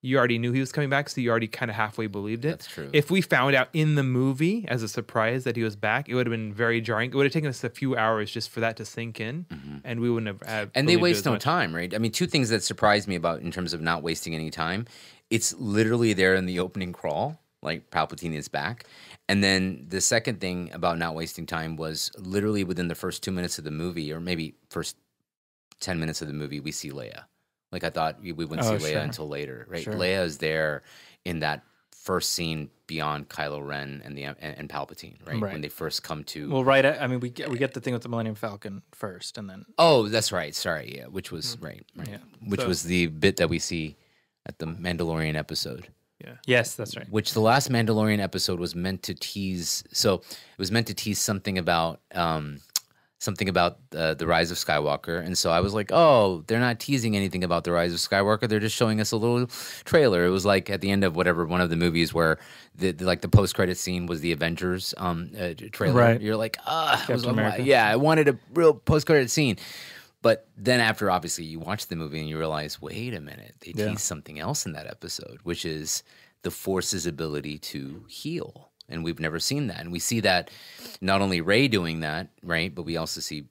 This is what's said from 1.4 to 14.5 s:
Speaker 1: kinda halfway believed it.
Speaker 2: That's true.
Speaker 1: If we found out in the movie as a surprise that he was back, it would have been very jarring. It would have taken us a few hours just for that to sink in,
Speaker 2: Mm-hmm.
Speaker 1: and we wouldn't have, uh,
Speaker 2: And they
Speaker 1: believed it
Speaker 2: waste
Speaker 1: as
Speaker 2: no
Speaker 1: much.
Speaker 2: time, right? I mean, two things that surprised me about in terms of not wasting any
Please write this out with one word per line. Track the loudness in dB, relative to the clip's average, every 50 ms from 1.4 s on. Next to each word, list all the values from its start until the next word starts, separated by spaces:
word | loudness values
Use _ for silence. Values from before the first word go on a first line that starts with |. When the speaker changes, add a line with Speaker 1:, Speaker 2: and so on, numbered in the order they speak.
| 2 -2
Speaker 1:
kinda | -4 -4 -4 -4 -2
halfway | -2 -2 -4 -2 -4 -6 -4
believed | -4 -6 -4 -4 -6 -2 -2
it. | -4
Speaker 2:
That's | -4 -4 -10 -16
true. | -12 -12 -10 2 2
Speaker 1:
If | 2 4 4
we | 2 2
found | 4 4 4 4 4 6 6
out | 4 4 4 2
in | 2 2 4 4
the | 4 4
movie | 4 2 4 4 2 2 2 2 2 2 0 -2 -2
as | -2 -2
a | -2 -2
surprise | -4 -6 -8 -2 0 2 2 2 2 0 -2
that | -2 0 0
he | 0
was | -2 -2
back, | -2 0 0 2 0 0 0
it | 0
would | 0 0
have | 0
been | 0 -4 -4 -6 -2
very | 0 0 2 2 0
jarring. | 0 0 0 0 0 0
It | 2
would | 2 2
have | 4 2
taken | 0 0 0
us | -4 -4 -6
a | -8
few | -6 -2 -2 -2 2 2
hours | 2 2 2 2 0 -4
just | -4 -8 -8 -6
for | -4 -2
that | -2 -2 -2 -4
to | -12
sink | -12 -10 -8 -8 -8 -8 -8
in, | -8 -6 -6 -8 -10 _
Speaker 2:
Mm-hmm. | -14 -14 -12 -12 -12 -12 -10
Speaker 1:
and | -8 -4 -2
we | 0 0
wouldn't | 0 0 0 -4 -6 -8
have, | -8 -6
uh, | -4 -4 -4 -2 -2
Speaker 2:
And | 0 4 4
they | 4
Speaker 1:
believed | 6
it | 6
Speaker 2:
waste | 4 2 2
Speaker 1:
as | 2
Speaker 2:
no | 0 0
Speaker 1:
much. | 0
Speaker 2:
time, | 0 0 2 2 0 0 -2
right? | -4 -4 -4 -2
I | 0
mean, | -2 0 0
two | 0 -2 2
things | 2 2 2 4
that | 2 0 0
surprised | -2 -2 4 6 6 6 6 4 0
me | -4
about | 0 0 0 -2 -2
in | -6 -6
terms | -4 -4 -4 -4 -4
of | -2
not | 0 0 0 0
wasting | 0 -2 -4 -4 -4 -6 -6
any | -6 -6 -6